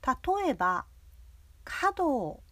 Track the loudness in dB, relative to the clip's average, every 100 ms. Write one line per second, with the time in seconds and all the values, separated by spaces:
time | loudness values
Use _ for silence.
0 | 0 -2 0 0 0 2 0 0 -4 -18
1 | -20 -20 -20 -20 -20 -20 -10 0 0 2
2 | 2 2 -2 -8 -16